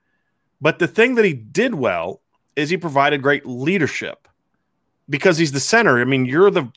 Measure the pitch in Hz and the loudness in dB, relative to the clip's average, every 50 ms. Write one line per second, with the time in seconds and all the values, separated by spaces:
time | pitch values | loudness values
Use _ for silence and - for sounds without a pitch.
0 | _ _ _ _ _ _ _ _ _ _ _ _ 143 156 165 - 175 160 - 208 | _ _ _ _ _ _ _ _ _ _ _ _ -2 -2 0 0 -2 -2 0 2
1 | 226 254 262 233 214 190 147 120 110 107 - 175 233 269 226 156 123 107 92 85 | 2 2 4 2 2 2 0 -4 -10 -8 -4 -2 -2 -2 -2 -2 -2 -2 -2 -2
2 | 82 92 - - _ _ _ _ _ _ _ 151 151 147 180 185 180 165 135 139 | -4 -6 -10 -12 _ _ _ _ _ _ _ -4 -4 -2 -4 -4 -4 -2 0 0
3 | 139 147 147 143 127 143 143 131 - - 127 120 135 156 190 196 147 - - - | 2 2 0 0 0 0 0 -2 -4 -8 -10 -8 -4 -4 -2 -2 -2 -4 -4 -6
4 | 110 78 - - _ _ _ _ _ _ _ _ _ _ _ _ _ _ _ _ | -10 -10 -12 -14 _ _ _ _ _ _ _ _ _ _ _ _ _ _ _ _
5 | _ - 139 139 - 190 170 151 165 151 135 139 131 - - 233 226 170 131 120 | _ -8 -4 0 2 2 2 2 0 -2 -2 -4 -2 2 2 2 4 4 4 2
6 | 123 127 139 131 127 123 131 160 196 202 175 180 143 113 - | 2 2 0 0 0 0 2 4 4 4 4 2 -2 -4 -8